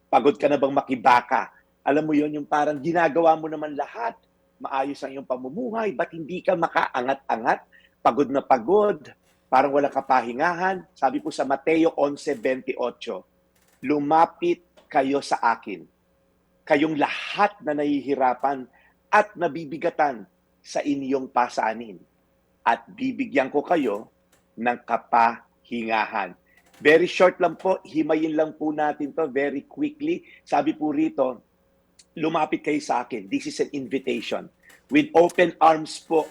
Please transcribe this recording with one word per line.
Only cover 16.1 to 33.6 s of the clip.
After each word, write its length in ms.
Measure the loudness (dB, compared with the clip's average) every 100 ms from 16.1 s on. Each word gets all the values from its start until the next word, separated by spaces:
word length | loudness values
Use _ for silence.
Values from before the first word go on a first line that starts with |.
| _ _ _ _ _ 0
kayong 320 | 2 2 0
lahat 560 | -2 -4 -8 -2 -2 -2
na 80 | -6
nahihirapan 960 | -2 -2 -2 -2 0 0 0 -2 -4 -10 _ _ _ _
at 240 | 2 2 -2
nabibigatan 880 | -6 -4 -10 -6 -4 0 0 -2 -12 _ _ _
sa 240 | -10 -6
inyong 480 | -4 -4 -2 -4 -2
pasanin, 640 | -2 -2 -2 -4 -4 -10 -16 _ _ _ _ _ _
at 320 | -2 -2 -4
bibigyan 560 | -8 -6 -4 -2 0 0
ko 160 | -2
kayo 480 | 0 0 0 -4 -8 _ _ _ _ -6
ng 240 | -4 -4
kapahingahan." 1500 | -4 -6 0 4 4 0 -12 _ _ -8 -2 -2 -2 -4 -6 -10 _ _ _ 0
Very 240 | 4 6 4
short 320 | 4 2 4
lang 160 | -2 0
po, 240 | -2 -2 -4
himayin 480 | -4 0 0 0 0
lang 160 | -2
po 240 | -4 -6 -2
natin 400 | -2 -4 -6 -4
to 160 | -4
very 320 | -2 -2 -4
quickly. 640 | -10 -6 -6 -4 -6 -6 -8 -20
Sabi 320 | -4 -2 0 -2
po 160 | -2
rito, 480 | 0 0 0 -2 -4 _ _ _ _ _ _ _ -6
"Lumapit 480 | -2 0 -2 -2 -2
kayo 160 | -4
sa 240 | -2 -4 -4
akin." 240 | -10 -6
This 160 | -8 -6
is 160 | -6